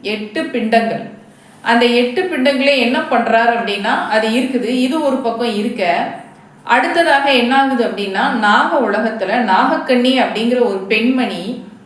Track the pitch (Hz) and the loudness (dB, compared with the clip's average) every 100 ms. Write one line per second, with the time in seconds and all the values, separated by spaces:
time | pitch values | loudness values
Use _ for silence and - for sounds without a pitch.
0 | 202 208 208 - 269 247 220 226 208 - | -6 -6 -6 -6 -6 -4 0 2 0 -4
1 | - - - - - - - 233 240 240 | -10 -16 -20 -20 -20 -12 0 2 4 2
2 | 240 247 370 311 262 262 277 277 233 285 | 0 -2 -4 0 0 2 2 2 2 0
3 | - 240 226 226 226 226 196 202 208 247 | 0 0 2 2 2 0 -2 -4 -2 -2
4 | 233 214 220 233 262 254 208 254 254 311 | 0 0 0 0 0 -2 -2 0 0 0
5 | 294 254 226 226 240 208 208 - 180 139 | 0 0 -2 -2 -2 -2 -2 -2 -2 0
6 | - - - - - - - 247 339 339 | -2 -8 -16 -20 -20 -20 0 0 2 2
7 | 339 277 277 262 233 269 277 254 214 190 | 4 4 2 2 2 2 2 2 -2 -2
8 | 202 190 262 247 208 220 - 320 220 208 | -4 -2 -2 0 2 2 2 0 0 0
9 | 226 - 185 226 220 185 262 320 - 254 | -2 -4 -2 -2 2 2 2 0 0 2
10 | 247 262 220 - 233 247 226 196 190 214 | 2 2 0 0 0 2 0 -2 -2 0
11 | 233 262 220 175 190 254 - - | 0 0 -2 -4 -8 -10 -12 -20